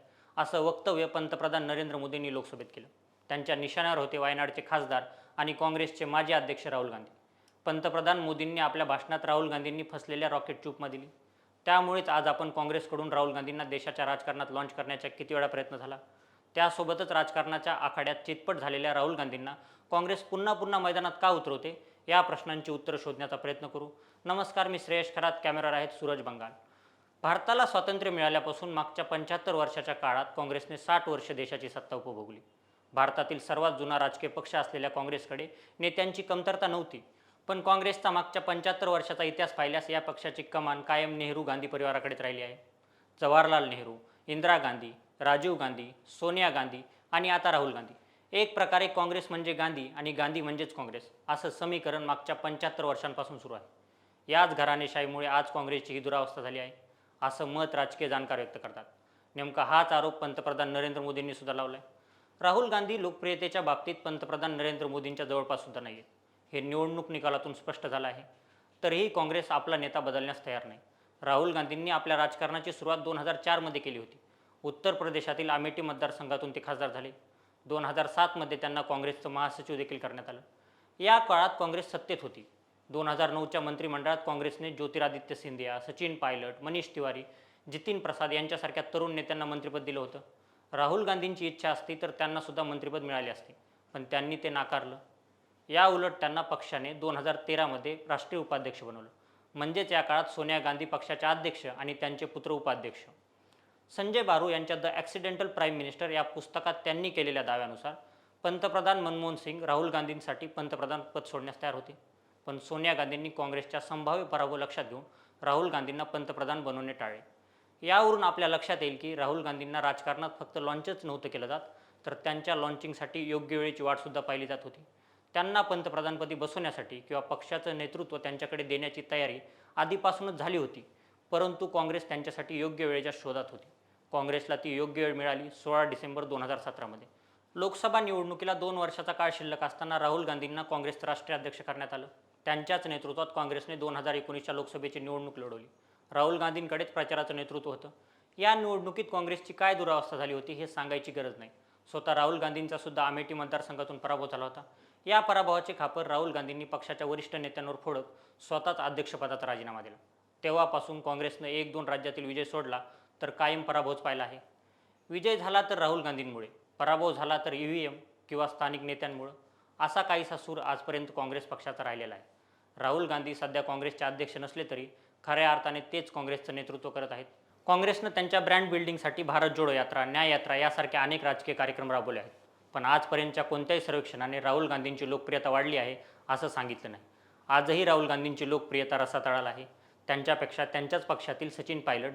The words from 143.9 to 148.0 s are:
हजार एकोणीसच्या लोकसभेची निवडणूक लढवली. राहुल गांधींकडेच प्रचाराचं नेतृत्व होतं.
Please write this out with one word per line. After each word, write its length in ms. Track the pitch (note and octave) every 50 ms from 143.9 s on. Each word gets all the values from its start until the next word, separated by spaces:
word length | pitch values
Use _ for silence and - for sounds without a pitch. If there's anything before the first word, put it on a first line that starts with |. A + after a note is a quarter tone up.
| C#3+
हजार 160 | D3 C3+ D3+ D3
एकोणीसच्या 420 | C#3+ C#3+ D3 C#3+ C#3+ C#3 - C#3+
लोकसभेची 440 | C#3 C#3+ C#3+ - D3+ C3+ C#3+ C#3+ D3+
निवडणूक 400 | C3+ C#3 C#3+ C#3+ C#3+ C#3 C#3 C3+
लढवली. 260 | B2 B2 A#2 A2+ A2+ - _ _ _ _ _ _ _ -
राहुल 260 | - C#3+ D3 D#3 E3+
गांधींकडेच 540 | E3 E3 E3 D#3+ E3+ E3+ D#3 D#3 D#3 E3+ E3+
प्रचाराचं 440 | - E3+ D3+ - D#3+ D3+ D3+ D3+ D3+
नेतृत्व 340 | C#3+ C#3+ C#3+ D3+ D3 C#3+ D3+
होतं. 200 | C3 - - D3 - _